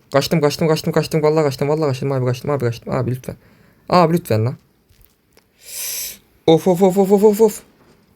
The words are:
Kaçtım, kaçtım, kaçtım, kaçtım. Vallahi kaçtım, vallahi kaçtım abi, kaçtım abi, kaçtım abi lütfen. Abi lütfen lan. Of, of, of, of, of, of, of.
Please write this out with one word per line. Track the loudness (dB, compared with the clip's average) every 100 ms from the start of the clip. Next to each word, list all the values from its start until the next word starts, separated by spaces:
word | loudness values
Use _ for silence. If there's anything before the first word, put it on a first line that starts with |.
| _
Kaçtım, | -2 0 0
kaçtım, | 0 0 0
kaçtım, | 0 0
kaçtım. | -2 -2 0
Vallahi | 2 2
kaçtım, | 0 -2 -2
vallahi | 0 -2
kaçtım | -2 -2
abi, | -2
kaçtım | -2 -4 -4
abi, | -2
kaçtım | -4 -6 -6
abi | -4 -4
lütfen. | -6 -10 -16 _ _ _ _ -2
Abi | 2 2
lütfen | 0 0 -2
lan. | -2 -6 _ _ _ _ _ _ _ _ _ _ -18 -12 -10 -10 -12 -16 _ _ 2
Of, | 2 2
of, | 2
of, | 2 2
of, | 2
of, | 4
of, | 4 4
of. | 2 0 -18 _ _ _ _